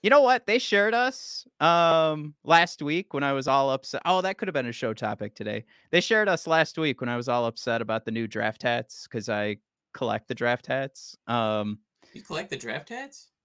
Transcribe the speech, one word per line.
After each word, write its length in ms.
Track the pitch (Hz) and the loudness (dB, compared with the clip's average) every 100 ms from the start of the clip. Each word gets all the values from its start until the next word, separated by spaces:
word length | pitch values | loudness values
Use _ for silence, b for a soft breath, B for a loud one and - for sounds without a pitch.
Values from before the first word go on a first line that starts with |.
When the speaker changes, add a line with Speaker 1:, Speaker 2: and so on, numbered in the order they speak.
Speaker 1:
you 80 | 208 | 8
know 100 | 285 | 6
what? 240 | 254 254 - | 8 4 2
They 140 | 233 | 0
shared 340 | - 202 208 | 2 2 4
us, 540 | 233 254 262 - - - _ | 2 0 -4 -14 -16 -18 _
um, 760 | 160 170 170 160 160 151 151 147 | 4 6 6 6 2 0 -8 -12
last 400 | 135 165 175 - | 4 4 4 -2
week 320 | 147 165 196 139 | -4 -4 -4 -2
when 80 | |
I 100 | 139 | 0
was 140 | 139 135 | 0 2
all 240 | 135 135 | 2 2
upset. 320 | 135 - - - | 0 -4 -6 0
Oh, 160 | 185 | 0
that 160 | 190 190 | 0 -4
could 100 | 190 | -4
have 60 | |
been 140 | 151 120 | -4 -4
a 40 | |
show 220 | 113 120 | -4 -6
topic 400 | 110 113 110 107 | -4 -6 -6 -10
today. 320 | - 107 110 - b b | -10 -8 -8 -10 b b
They 120 | 175 | 0
shared 280 | - 220 208 | 2 2 2
us 160 | 170 165 | 0 2
last 320 | 160 156 - | 2 2 -2
week 240 | 156 120 | -4 -2
when 80 | 123 | -4
I 80 | 120 | -4
was 100 | 123 | -2
all 200 | 120 117 | 0 -2
upset 340 | 113 - 117 | -4 -4 -2
about 240 | 110 110 113 | -2 -4 -4
the 60 | |
new 160 | 113 113 | -6 -4
draft 340 | 110 110 - | -4 -4 -2
hats, 460 | 123 120 117 - - | -2 -2 -4 -16 -10
'cause 200 | 117 107 | -10 -4
I 300 | 104 107 104 _ _ _ | -2 -2 -6 _ _ _
collect 340 | - 120 110 _ | -6 -4 -4 _
the 80 | 123 | -4
draft 320 | 120 120 - | -2 -2 -4
hats. 500 | 131 135 - - - - | -6 -6 -12 -20 -18 -4
Um, 540 | 117 110 107 104 104 _ _ _ | -2 0 -2 -4 -8 _ _ _
Speaker 2:
You 80 | - | -20
collect 300 | - 160 - | -12 -10 -8
the 60 | 135 | -10
draft 320 | 117 131 - | -8 -10 -10
hats? 420 | 240 277 - _ _ | -14 -14 -20 _ _